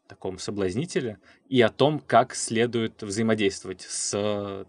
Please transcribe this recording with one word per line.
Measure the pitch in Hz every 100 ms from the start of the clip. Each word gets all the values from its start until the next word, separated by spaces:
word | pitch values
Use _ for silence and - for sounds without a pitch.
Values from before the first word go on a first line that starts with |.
| -
таком | - 98 92
соблазнителе | - 101 95 95 170 185 123 104 - - _
и | 127
о | 110
том, | - 139 151
как | - 117 127 -
следует | - 110 120 117 113 -
взаимодействовать | 107 101 113 110 98 - 95 90
с | - - - 104 104 104 101 98